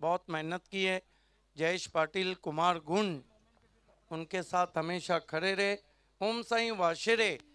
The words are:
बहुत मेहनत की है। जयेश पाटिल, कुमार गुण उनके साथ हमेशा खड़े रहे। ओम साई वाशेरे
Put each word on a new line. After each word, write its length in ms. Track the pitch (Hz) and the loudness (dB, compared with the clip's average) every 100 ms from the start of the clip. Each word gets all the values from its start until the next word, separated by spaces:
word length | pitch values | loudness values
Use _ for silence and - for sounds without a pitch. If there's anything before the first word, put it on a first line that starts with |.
बहुत 240 | 160 180 - | 0 0 -2
मेहनत 380 | 160 156 175 - | -4 -4 -6 -6
की 160 | 190 190 | -2 0
है। 160 | 185 - _ _ _ _ - | 0 -4 _ _ _ _ -2
जयेश 300 | 160 180 - | 0 0 -2
पाटिल, 460 | 165 156 196 185 185 | 0 0 0 -2 -4
कुमार 440 | - 151 170 170 | -4 0 2 2
गुण 360 | 151 185 208 151 120 _ _ _ _ _ _ _ - | 0 0 0 -2 -10 _ _ _ _ _ _ _ -12
उनके 320 | 160 165 185 | -10 -6 -6
साथ 340 | 175 180 180 - | -2 0 0 0
हमेशा 420 | 160 180 - 170 | -2 -4 0 -2
खड़े 340 | - 160 185 | -2 -2 0
रहे। 240 | 196 202 202 _ _ _ - | 0 0 -2 _ _ _ -4
ओम 200 | 202 233 | -2 -2
साई 300 | 226 233 233 | 0 0 0
वाशेरे 680 | 214 175 165 - 226 214 139 - | 2 0 0 2 4 2 0 -10